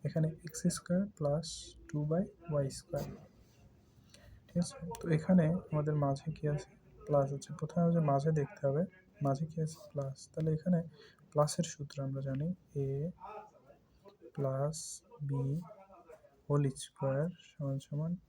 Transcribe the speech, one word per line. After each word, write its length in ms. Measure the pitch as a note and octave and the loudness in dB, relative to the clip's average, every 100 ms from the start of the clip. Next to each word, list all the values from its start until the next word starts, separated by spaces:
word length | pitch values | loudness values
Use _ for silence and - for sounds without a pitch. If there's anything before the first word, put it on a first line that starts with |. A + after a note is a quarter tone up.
| C#3+ | -2
এখানে 220 | D#3+ D#3 - - | 0 0 0 -12
এক্স 140 | - F3 - | 0 0 0
স্কয়ার 260 | - F3+ G3+ - | 0 0 0 0
প্লাস 280 | D3 D3+ D#3+ - - - - | 0 0 -2 -10 -14 -18 -6
টু 100 | D3+ D3 | -2 2
by 120 | E3 G3+ - - | 0 0 -6 -2
ওয়াই 160 | D3 C3+ - | 0 0 -4
স্কয়ার। 260 | - - D3 - - - - - - - - - - - - - - | -6 -6 -6 -10 -18 -20 -20 -20 -20 -20 -20 -20 -20 -20 -20 -20 -4
ঠিক 100 | F3 | -2
আছে? 140 | F3 - E3+ - | -2 -4 -10 -6
তো 40 | E3+ D#3 | 0 0
এখানে 280 | D#3+ F#3 D#3 F3+ - | 6 6 6 2 0
আমাদের 220 | D3+ D3 D3+ | -2 0 2
মাঝে 240 | C#3+ C#3 - D3+ | 2 0 -4 -4
কি 80 | D3 | -2
আছে? 160 | D3 - - - - - | -2 -6 -20 -20 -16 2
প্লাস 220 | C#3+ C#3 C#3+ | 2 4 -2
আছে। 120 | - D3 | -8 -8
প্রথমে 220 | D3+ - E3+ | -2 4 4
আমাদের 180 | E3+ D3+ | 6 4
মাঝে 180 | C#3 D3+ D#3 | 4 4 2
দেখতে 200 | C#3+ - C#3 | 0 0 0
হবে, 140 | C#3+ G3 - - - C#3 | 2 -2 -6 -20 -2 0
মাঝে 180 | C#3 D#3+ | 0 -2
কি 80 | E3 | -2
আছে? 140 | D#3 - - | -4 -6 -8
প্লাস। 240 | C#3+ C3+ C#3 - | -6 -6 -8 -10
তাহলে 180 | - D#3+ D#3 | -2 0 0
এখানে 220 | F3+ F3 E3+ - - - - | 2 2 0 -12 -20 -20 -2
প্লাসের 340 | D3 D3+ - E3 | 2 2 2 -4
সূত্র 240 | - C#3+ - C3+ | -4 -10 -6 -4
আমরা 140 | C3+ C3+ | -4 -4
জানি, 200 | C3 D#3+ F#3 _ C#3+ | -2 -2 -4 _ -4
a 20 | C3+ C#3 D#3+ - - G#4+ - - - - _ _ - - - | -2 -2 -4 -6 -14 -14 -16 -20 -20 -20 _ _ -20 -20 -12
plus 440 | - C3+ C3 D3 D#3 - - _ D#3 C#3+ | -4 -2 0 -2 -4 -12 -14 _ -10 -4
b 20 | C#3 C3+ D#3 D#3+ - - - - - - _ | -2 0 -2 -6 -18 -20 -20 -20 -20 -20 _
whole 240 | - C#3+ C#3 - - | 0 2 2 -2 -14
square 440 | _ C3+ C3+ E3 F#3 - | _ -2 0 -2 -6 -20
সমান 260 | - C#3 C3+ - | -8 -6 -6 -6
সমান 260 | D3 E3 F#3 | -4 -4 -4